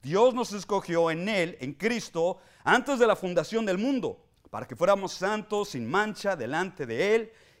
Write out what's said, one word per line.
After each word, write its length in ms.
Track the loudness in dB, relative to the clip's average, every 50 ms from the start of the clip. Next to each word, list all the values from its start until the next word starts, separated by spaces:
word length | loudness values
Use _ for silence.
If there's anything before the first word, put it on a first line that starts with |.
Dios 320 | -6 0 4 6 6 6 4
nos 180 | 2 -4 -4
escogió 600 | -6 -10 -4 -2 -2 -2 -2 0 2 2 2 2
en 180 | 2 -2 -2 -2
Él, 280 | 0 0 0 -2 -4 -8
en 120 | -10 -10 -8
Cristo, 640 | -4 -2 -2 -2 -2 -4 -6 -4 -2 0 0 -2 -4 -12 _ _ _ _
antes 340 | 4 4 4 4 0 2 4
de 80 | 4
la 100 | 4 4
fundación 520 | 2 0 -2 0 0 -2 0 -2 -2 0 0
del 100 | 0 0
mundo, 480 | 0 0 0 0 -2 -4 -6 -8 _ _ _ _ _ -12
para 180 | -10 -10 -10 -10
que 80 | -4
fuéramos 380 | 0 4 4 4 2 2 -8 -6
santos, 560 | -4 -2 -2 -2 -2 -4 -4 -4 -4 -4 -4
sin 180 | -6 -8 -6 0
mancha, 480 | 0 0 0 0 -4 -4 -2 -4 -2
delante 520 | -2 -4 -4 -2 -2 -4 -4 -6 -10 -8 -6
de 260 | -2 0 2 2 2
Él. 180 | 2 0 -2 -14 _ _ _ _ _